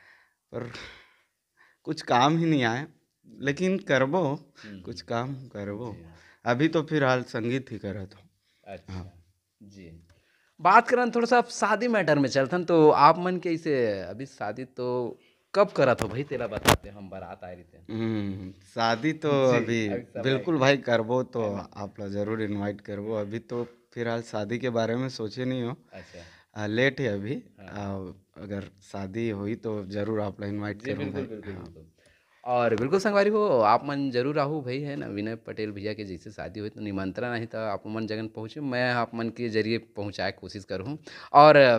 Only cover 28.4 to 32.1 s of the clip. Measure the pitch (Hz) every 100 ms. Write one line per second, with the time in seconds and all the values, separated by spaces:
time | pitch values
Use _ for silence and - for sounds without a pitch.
28.4 | 98 101 95 _ - 101 98 107 117 98
29.4 | 101 113 113 107 95 101 104 110 104 90
30.4 | 101 104 104 101 127 135 147 139 123 110
31.4 | 98 92 82 80 82 _ _